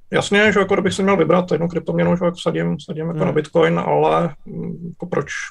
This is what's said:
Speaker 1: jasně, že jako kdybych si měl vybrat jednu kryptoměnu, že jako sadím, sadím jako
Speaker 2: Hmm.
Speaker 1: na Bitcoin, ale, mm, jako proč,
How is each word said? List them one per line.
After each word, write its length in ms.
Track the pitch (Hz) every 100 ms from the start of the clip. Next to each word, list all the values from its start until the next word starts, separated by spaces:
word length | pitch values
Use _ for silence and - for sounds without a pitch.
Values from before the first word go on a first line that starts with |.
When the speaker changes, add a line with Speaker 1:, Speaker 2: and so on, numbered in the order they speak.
| -
Speaker 1:
jasně, 420 | - - 202 214
že 60 | 202
jako 140 | 190
kdybych 180 | 196 190
si 80 | 190
měl 140 | 190 196
vybrat 360 | - 180 175
jednu 160 | 156 170
kryptoměnu, 480 | 160 165 170 170 175
že 80 |
jako 120 | 175 175
sadím, 420 | 170 156 170 175
sadím 260 | - 156 165
jako 120 | 156
Speaker 2:
Hmm. 80 | -
Speaker 1:
na 60 |
Bitcoin, 460 | 156 151 170 165 170
ale, 560 | 165 147 156 160 170 - -
mm, 400 | 165 175 165 170
jako 180 | - 175
proč, 200 | - 147 - -